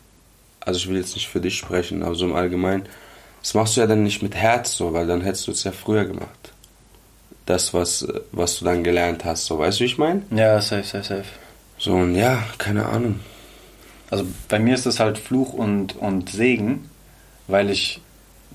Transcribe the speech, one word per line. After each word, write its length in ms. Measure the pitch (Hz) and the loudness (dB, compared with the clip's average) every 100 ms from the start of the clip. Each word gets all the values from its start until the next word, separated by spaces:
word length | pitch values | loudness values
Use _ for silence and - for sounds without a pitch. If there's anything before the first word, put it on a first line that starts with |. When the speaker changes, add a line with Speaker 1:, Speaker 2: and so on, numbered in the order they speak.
| - _ _ _ _ _ | -20 _ _ _ _ _
Speaker 1:
also 180 | - 90 | -4 -2
ich 100 | 92 | 0
will 80 | 95 | -2
jetzt 180 | 90 | -2
nicht 140 | - - | -6 -4
für 120 | 92 | -2
dich 160 | 87 - | -2 -2
sprechen, 460 | - 90 87 82 | -2 -2 0 -2
aber 120 | 85 | -2
so 100 | 85 90 | 0 0
im 80 | |
Allgemeinen, 500 | 80 90 90 95 98 98 - - - - - | 2 0 0 0 0 -4 -12 -20 -20 -20 -12
das 120 | - | -2
machst 220 | 107 110 127 | 2 2 4
du 40 | |
ja 60 | 107 | 4
dann 160 | 107 | 4
nicht 200 | 104 - | 4 0
mit 120 | 101 | -4
Herz 420 | 87 113 120 - - | 0 2 2 0 -4
so, 160 | 87 | -2
weil 140 | 82 85 | 0 0
dann 140 | 87 | 0
hättest 260 | 95 95 - | 0 -4 -4
du 60 | |
es 120 | - | -4
ja 80 | 98 | -4
früher 320 | - - 107 | -6 0 2
gemacht. 480 | 92 - - - - - - _ - - _ _ _ - - | 2 -4 -10 -14 -20 -20 -20 _ -20 -20 _ _ _ -10 -2
Das, 280 | 90 - | 0 0
was, 320 | 90 87 - - - - | 0 0 -2 -4 -6 -6
was 280 | - 87 - | -2 -2 0
du 60 | |
dann 200 | 87 87 | 0 2
gelernt 400 | 85 87 87 82 | 2 2 2 0
hast, 220 | 87 82 - | -4 -4 -2
so, 120 | 80 | 0
weißt 200 | 80 107 | 0 0
du, 40 | |
wie 20 | 120 | -2
ich 120 | - | 0
mein? 240 | 156 196 202 | 0 0 -2
Speaker 2:
Ja, 300 | 110 110 107 | 2 4 4
safe, 240 | 104 104 | 2 -2
safe, 180 | - 101 | -4 -8
safe. 200 | - 98 98 - - - - - | -6 -6 -8 -16 -20 -20 -20 -6
Speaker 1:
So, 160 | 101 | 0
und 200 | 92 90 | 2 4
ja, 280 | 90 120 127 107 - | 4 2 2 -2 -6
keine 280 | 104 104 110 | -2 -2 0
Ahnung. 340 | 113 120 107 - - - - - - - - - | 0 0 -2 -8 -18 -20 -20 -20 -20 -20 -20 -6
Speaker 2:
Also 140 | 101 92 90 - | -4 -4 -8 -2
bei 100 | 107 | 2
mir 160 | 113 | 4
ist 120 | 127 127 | 4 2
es 140 | 110 | 2
halt 180 | 110 101 | 2 0
Fluch 340 | - 127 127 | -2 0 0
und, 420 | - 107 101 98 - | -2 0 0 -2 -4
und 320 | 104 95 92 | -2 -2 -4
Segen, 580 | 95 123 117 104 139 - - - - - - - | 2 2 4 0 -2 -6 -20 -20 -20 -20 -18 0
weil 220 | 196 202 | 2 4
ich 300 | 196 - - - - - - - | 0 -2 -6 -14 -20 -20 -20 -20